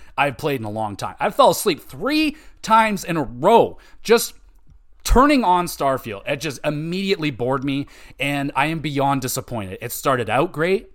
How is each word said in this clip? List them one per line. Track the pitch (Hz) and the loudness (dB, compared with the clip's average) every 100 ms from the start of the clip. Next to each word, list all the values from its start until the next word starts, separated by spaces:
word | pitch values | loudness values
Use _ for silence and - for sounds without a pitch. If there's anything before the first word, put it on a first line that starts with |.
| - - | -8 -2
I've | 143 123 | -2 0
played | 156 135 | -4 -4
in | 110 | -4
a | |
long | 107 107 | -6 -6
time. | 98 104 90 | -6 -10 -4
I | 185 | -2
fell | - 247 | 4 4
asleep | 170 214 151 | 4 0 -2
three | - 131 220 302 311 285 - - | -6 -8 -2 0 0 -4 -12 -10
times | - 220 220 202 | 2 4 4 0
in | - 170 | -4 -4
a | |
row | 120 123 160 226 113 - - - | -4 0 6 6 6 0 -20 -8
just | - 226 - - - - - - - - | 2 2 2 -10 -20 -20 -20 -20 -20 -6
turning | - 233 285 285 | 2 6 6 4
on | 208 180 175 | 4 2 0
Starfield. | - 139 135 120 98 113 | -2 -2 -2 -4 -8 -6
It | 143 | -6
just | 131 131 | -6 -6
immediately | 156 151 160 180 196 185 151 | -4 -4 -4 -4 -2 -2 -2
bored | 113 123 135 | -2 -2 -2
me, | 135 139 139 - - - | -2 -4 -6 -12 -16 -6
and | 139 143 139 131 | -4 -2 -4 -2
I | 147 | -2
am | 165 | -2
beyond | 151 139 135 139 | -4 -2 0 0
disappointed. | 127 - - 117 95 98 | -2 -6 -8 -8 -8 -10
It | 120 | -10
started | - 147 131 107 | -6 -2 0 0
out | 113 165 | 0 0
great. | 147 170 196 233 | -2 -2 -2 -4